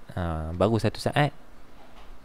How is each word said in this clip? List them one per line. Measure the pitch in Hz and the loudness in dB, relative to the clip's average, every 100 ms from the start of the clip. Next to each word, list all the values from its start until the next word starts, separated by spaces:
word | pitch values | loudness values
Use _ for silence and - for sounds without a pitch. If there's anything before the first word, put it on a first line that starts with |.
| - - | -8 -2
Ha, | 87 80 78 | 0 0 -2
baru | 87 95 113 | 4 4 6
satu | 104 - | 4 2
saat. | - - 147 - - - - - - - - - | 2 4 2 2 -12 -12 -12 -12 -14 -12 -12 -12